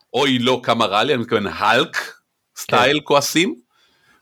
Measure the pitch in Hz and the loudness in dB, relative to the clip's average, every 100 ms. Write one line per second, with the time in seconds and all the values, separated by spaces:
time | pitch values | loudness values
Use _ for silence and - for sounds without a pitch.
0 | _ 120 139 127 120 123 127 117 107 101 | _ 0 0 2 0 0 0 0 2 0
1 | 127 131 113 110 98 82 101 117 170 - | 0 -2 -2 -2 -2 -2 2 2 0 -6
2 | - - _ _ _ - - 127 127 151 | -10 -14 _ _ _ -16 -2 2 2 0
3 | - 143 - 156 190 330 _ _ _ _ | 0 0 2 0 0 -4 _ _ _ _
4 | _ _ | _ _